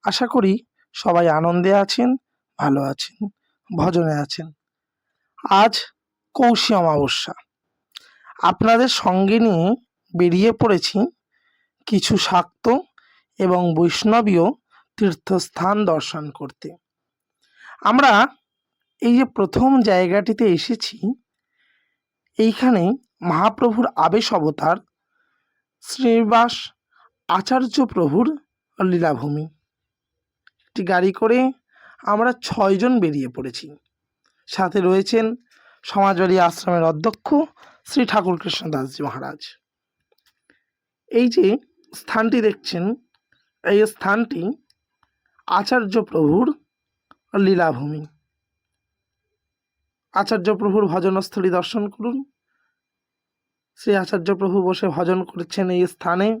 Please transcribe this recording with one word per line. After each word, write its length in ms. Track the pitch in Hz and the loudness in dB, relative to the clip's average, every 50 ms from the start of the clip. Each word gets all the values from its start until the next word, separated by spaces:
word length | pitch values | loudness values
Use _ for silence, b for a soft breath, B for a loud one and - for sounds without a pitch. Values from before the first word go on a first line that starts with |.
| _ | _
আশা 220 | - 185 - 254 240 | -4 -4 -2 -4 0
করি 260 | - 254 202 190 190 233 - _ _ _ _ _ _ | 0 2 2 2 2 0 -4 _ _ _ _ _ _
সবাই 300 | - - - 175 170 175 170 | -6 -2 0 2 4 4 4
আনন্দে 420 | 151 156 160 170 170 175 175 190 196 | 2 2 2 0 0 2 2 4 4
আছেন, 360 | 202 196 196 - - 240 247 254 269 _ _ _ _ _ _ _ - | 2 2 0 -2 0 0 0 0 -2 _ _ _ _ _ _ _ -4
ভালো 220 | - 147 139 139 139 | -2 0 0 0 -2
আছেন, 340 | 135 135 - - - _ _ 214 202 _ _ _ _ _ _ _ _ | -4 -6 -8 -10 -14 _ _ -10 -10 _ _ _ _ _ _ _ _
ভজনে 460 | 208 165 - 180 170 175 170 160 151 147 | -6 -2 -2 0 0 0 0 0 -2 -4
আছেন। 280 | 143 143 - - 165 160 151 _ _ _ _ _ _ _ _ _ _ _ _ _ _ _ _ - - - | -6 -8 -10 -14 -14 -16 -18 _ _ _ _ _ _ _ _ _ _ _ _ _ _ _ _ -12 -4 0
আজ 240 | 202 196 208 226 - - - - _ _ _ _ _ _ _ _ _ | 2 4 4 4 2 -2 -8 -10 _ _ _ _ _ _ _ _ _
কৌশী 360 | - 262 240 240 202 - - 226 | 2 2 4 4 2 0 0 0
অমাবস্যা। 600 | 190 175 165 151 147 143 135 - - - - - - _ _ _ _ _ _ _ _ _ _ _ B B B B B B B B B | 2 2 0 0 0 -2 -2 -4 -6 -8 -10 -14 -16 _ _ _ _ _ _ _ _ _ _ _ B B B B B B B B B
আপনাদের 500 | - 170 175 - 214 220 233 233 254 254 - - | -2 -2 0 2 2 4 4 4 4 2 0 -2
সঙ্গে 400 | - - 185 185 196 196 214 233 | -2 0 0 2 2 2 2 2
নিয়ে 260 | 233 226 196 165 165 185 226 254 _ _ _ _ _ _ - | 4 2 2 2 2 0 0 -2 _ _ _ _ _ _ -2
বেরিয়ে 380 | 170 180 175 175 185 196 233 | 0 2 2 4 4 2 2
পড়েছি 460 | 226 226 240 226 202 170 - - - 190 220 359 _ _ _ _ _ _ _ _ _ _ _ _ _ _ _ - | 2 2 2 2 2 0 0 -2 -2 -2 -2 -2 _ _ _ _ _ _ _ _ _ _ _ _ _ _ _ -2
কিছু 260 | 220 196 - - 220 190 | -2 -2 0 0 0 0
শাক্ত 480 | - - - 180 180 - _ _ _ 240 233 285 - _ _ b b b b b b b _ _ | 0 0 0 0 -2 -2 _ _ _ 0 0 0 -2 _ _ b b b b b b b _ _
এবং 220 | 202 185 185 180 180 175 165 | 0 0 0 2 0 0 2
বৈষ্ণবীয় 720 | 156 170 170 - - - 214 214 233 233 208 190 170 165 202 294 _ _ b b b b b _ - | 2 0 0 0 0 0 2 2 2 2 2 2 2 2 2 0 _ _ b b b b b _ -2
তীর্থস্থান 800 | 214 196 165 - _ - 190 180 170 - _ - 160 185 202 208 214 | -2 -2 -2 -4 _ -4 -4 -4 -4 -6 _ -4 -2 -2 0 0 0
দর্শন 380 | 185 160 156 - - - 165 151 147 | 0 0 -2 -4 -8 -12 -12 -12 -14
করতে। 380 | 139 - 147 131 - _ - 151 - _ _ _ _ _ _ _ _ _ _ _ _ _ B B B B B B B B | -14 -14 -16 -16 -16 _ -18 -18 -18 _ _ _ _ _ _ _ _ _ _ _ _ _ B B B B B B B B
আমরা 300 | - 208 226 262 277 269 220 202 233 277 - _ _ _ _ _ _ _ _ _ _ _ _ _ | 0 2 2 4 6 6 6 6 4 2 -2 _ _ _ _ _ _ _ _ _ _ _ _ _
এই 120 | - 233 240 | 0 2 4
যে 100 | 247 269 | 4 2
প্রথম 440 | 247 _ - 196 190 - - 247 262 269 262 | 2 _ -4 -4 -2 0 2 2 4 4 4
জায়গাটিতে 640 | 233 220 196 180 185 175 175 202 202 - 220 208 233 214 175 | 4 4 4 2 2 2 0 -2 0 -2 -2 0 2 2 2
এসেছি, 440 | 170 - - 240 220 - - - - - 202 269 _ _ _ _ _ _ _ _ _ _ _ _ _ _ _ _ _ _ _ _ _ _ _ _ - | 0 0 -4 -6 -6 -6 -12 -12 -6 -6 -6 -6 _ _ _ _ _ _ _ _ _ _ _ _ _ _ _ _ _ _ _ _ _ _ _ _ 0
এইখানে 440 | 220 226 214 - 254 254 240 196 170 185 240 277 _ _ _ _ - | 0 0 0 0 0 2 2 2 2 0 -2 -4 _ _ _ _ -6
মহাপ্রভুর 640 | 175 160 156 185 220 214 - 262 240 214 220 240 - - - | -4 -2 0 0 0 0 0 -2 0 0 0 -2 -2 0 0
আবেশ 300 | 156 165 170 220 226 - - | 0 2 2 0 -2 0 -2
অবতার 440 | 180 151 156 147 - - 156 175 220 - _ _ _ _ _ _ _ _ _ _ _ _ _ _ _ _ _ _ _ _ | -2 -2 -2 -4 -2 -2 -2 -2 -2 -6 _ _ _ _ _ _ _ _ _ _ _ _ _ _ _ _ _ _ _ _
শ্রীনিবাস 680 | - - - 262 240 233 233 233 208 233 233 233 240 226 - - - _ _ _ b b b b b b _ _ - | -16 -8 -2 0 2 2 2 2 4 4 2 2 2 -2 -8 -12 -16 _ _ _ b b b b b b _ _ -4
আচার্য 460 | 165 185 185 - 262 240 254 240 - - 269 | -2 -2 -2 -2 -2 -2 -2 -2 0 -2 -2
প্রভুর 420 | 226 - - 170 147 139 185 240 262 311 285 _ _ _ _ _ _ _ - | 0 0 -2 0 0 2 2 0 0 -2 -6 _ _ _ _ _ _ _ -4
লীলাভূমি। 680 | 196 185 180 175 170 160 147 117 135 147 147 151 156 160 _ _ _ _ _ _ _ _ _ _ _ _ _ _ _ _ _ _ _ _ _ _ | -2 -2 0 0 0 0 -2 -2 -4 -6 -6 -6 -8 -10 _ _ _ _ _ _ _ _ _ _ _ _ _ _ _ _ _ _ _ _ _ _
একটি 220 | _ _ _ - 190 | _ _ _ -8 -4
গাড়ি 280 | 175 190 180 180 196 | -2 0 0 0 0
করে 280 | 185 - - 220 233 247 254 262 269 _ _ b b b b b b b - | 0 0 0 2 2 2 2 0 -2 _ _ b b b b b b b -4
আমরা 280 | - 208 208 233 247 240 240 - | -2 0 0 0 0 -2 -4 -8
ছয়জন 480 | - - - 208 196 190 185 208 254 254 240 | -10 -4 0 0 0 2 2 2 2 2 2
বেরিয়ে 300 | 185 165 147 143 135 127 | 0 0 -2 -4 -6 -8
পড়েছি। 380 | 127 - 131 131 120 - - - 147 _ _ _ _ _ _ _ _ _ _ _ _ _ _ _ | -8 -10 -12 -12 -12 -14 -18 -18 -20 _ _ _ _ _ _ _ _ _ _ _ _ _ _ _
সাথে 300 | - - 196 180 170 208 | -4 -2 -2 0 0 0
রয়েছেন 440 | 180 180 185 196 196 190 - 226 226 220 226 240 _ b b b b b b b b | 2 2 2 2 0 0 0 0 0 0 -4 -8 _ b b b b b b b b
সমাজবাড়ি 520 | - - 202 196 196 196 170 185 185 180 185 | -6 -2 0 2 2 2 2 2 2 4 4
আশ্রমের 440 | 175 170 170 - - - 175 175 165 | 4 2 0 -2 -4 -2 0 2 2
অধ্যক্ষ 440 | 165 160 151 156 226 214 _ _ - 311 285 320 302 _ b b b b b b - | 0 0 0 -2 -4 -4 _ _ 0 0 0 0 0 _ b b b b b b -4
শ্রী 160 | - 294 247 | -2 -2 0
ঠাকুর 300 | - - 214 185 185 180 160 | 2 0 0 0 0 -4 -4
কৃষ্ণদাসজি 640 | - - 160 - 185 165 151 139 131 135 131 - 143 | -4 -8 -8 -8 -6 -6 -6 -6 -6 -8 -8 -8 -10
মহারাজ। 380 | 139 135 135 135 131 - - - - - _ _ _ _ _ _ _ _ _ _ _ _ _ _ _ _ _ _ _ _ _ _ _ _ _ _ _ _ _ _ _ | -8 -8 -10 -12 -14 -14 -16 -20 -20 -20 _ _ _ _ _ _ _ _ _ _ _ _ _ _ _ _ _ _ _ _ _ _ _ _ _ _ _ _ _ _ _
এই 160 | - 226 247 247 | 0 2 2 2
যে 160 | 233 - 349 190 214 285 _ _ _ _ _ _ - | 2 2 2 2 2 0 _ _ _ _ _ _ -20
স্থানটি 460 | - - - - 220 220 233 208 247 | -20 -14 -6 -2 -2 0 0 0 0
দেখছেন, 420 | 214 214 - - _ - - 170 165 196 233 247 _ _ _ _ _ _ _ _ _ _ _ _ - | 0 0 -2 -2 _ -10 -6 -4 -4 -4 -4 -6 _ _ _ _ _ _ _ _ _ _ _ _ -4
এই 160 | - 202 202 214 | 0 2 2 2
স্থানটি 560 | 214 214 - - 190 196 220 233 233 285 170 165 196 285 _ _ _ _ _ _ _ _ _ _ _ _ _ _ _ _ _ _ - | 0 -2 -6 -2 -2 0 0 -2 -4 -6 -6 -6 -6 -8 _ _ _ _ _ _ _ _ _ _ _ _ _ _ _ _ _ _ -2
আচার্য 460 | 180 185 202 - 254 254 226 196 185 226 196 - | -2 -2 0 0 -2 -2 -2 0 -2 -2 -2 -2
প্রভুর 360 | - 160 156 147 151 190 247 294 294 - _ _ _ _ _ _ _ _ _ _ _ _ _ _ - | -2 0 2 2 2 2 2 0 -2 -6 _ _ _ _ _ _ _ _ _ _ _ _ _ _ -2
লীলাভূমি। 680 | 196 196 190 196 175 170 160 143 120 139 147 151 151 151 147 _ _ _ _ _ _ _ _ _ _ _ _ _ _ _ _ _ _ _ _ _ _ _ _ _ _ _ _ _ _ _ _ _ _ _ _ _ _ _ _ _ | 0 2 2 2 2 2 0 0 -4 -8 -8 -8 -10 -12 -16 _ _ _ _ _ _ _ _ _ _ _ _ _ _ _ _ _ _ _ _ _ _ _ _ _ _ _ _ _ _ _ _ _ _ _ _ _ _ _ _ _
আচার্য 340 | 185 196 196 233 208 175 180 180 | -4 -2 -2 -2 -2 0 -2 -2
প্রভুর 280 | 185 214 208 190 214 226 - | 0 -2 0 0 2 0 0
ভজনস্থলী 600 | 160 190 175 190 190 190 190 - - 208 185 190 | -2 0 -2 0 -2 -2 -4 -6 -8 -2 -2 0
দর্শন 360 | 175 180 175 - - 226 208 202 | 0 0 -4 -4 -6 -6 -6 -6
করুন। 280 | 196 _ 214 240 240 269 277 _ _ _ _ _ _ _ _ _ _ _ _ _ _ _ _ _ _ _ _ _ _ _ _ _ _ _ _ _ _ _ | -8 _ -8 -8 -6 -8 -10 _ _ _ _ _ _ _ _ _ _ _ _ _ _ _ _ _ _ _ _ _ _ _ _ _ _ _ _ _ _ _
শ্রী 140 | - - 208 | -2 0 0
আচার্য 340 | 196 185 185 - 190 165 180 202 | 0 0 -2 -6 -4 -2 -2 -2
প্রভু 220 | 175 196 190 180 202 | -2 -2 0 0 0
বসে 260 | 185 180 185 - - 190 | 0 0 -2 -2 -2 -4
ভজন 320 | 151 156 180 170 185 185 185 | -2 -2 -2 0 0 -2 -2
করছেন 440 | - - 175 170 - - - 190 185 | -6 -10 -12 -12 -8 -4 -4 -2 -2
এই 140 | 180 180 180 185 | 0 0 0 -2
স্থানে। 400 | - _ - 180 170 185 196 214 226 220 | -2 _ -4 -4 -2 0 0 -2 -2 -4